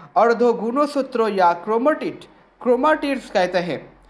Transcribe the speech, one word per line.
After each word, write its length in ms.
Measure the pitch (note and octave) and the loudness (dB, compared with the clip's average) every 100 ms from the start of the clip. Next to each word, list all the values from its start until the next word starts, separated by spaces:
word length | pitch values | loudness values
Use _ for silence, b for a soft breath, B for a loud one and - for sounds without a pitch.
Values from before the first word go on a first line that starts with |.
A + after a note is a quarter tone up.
| B F3 | B 2
अर्धगुणसूत्र 1120 | A#3 A3 A#3+ F#3+ A3 C4 D4 C#4 C4 A3+ A3 | 2 4 2 0 -2 -2 -2 -2 -4 -2 0
या 240 | G3 F3 | 2 2
क्रोमेटिड, 680 | E3+ G#3 A3+ C#4 D4+ F3+ - - b b _ | 2 -2 0 0 0 -6 -10 -20 b b _
क्रोमेटिड्स 680 | B3 A#3+ D4 D#4 C#4+ C4 - | -2 2 2 0 -2 -4 -2
कहते 280 | G3+ F3+ F3+ | -2 0 -2
हैं। 420 | F3 B2+ - _ | -4 -8 -10 _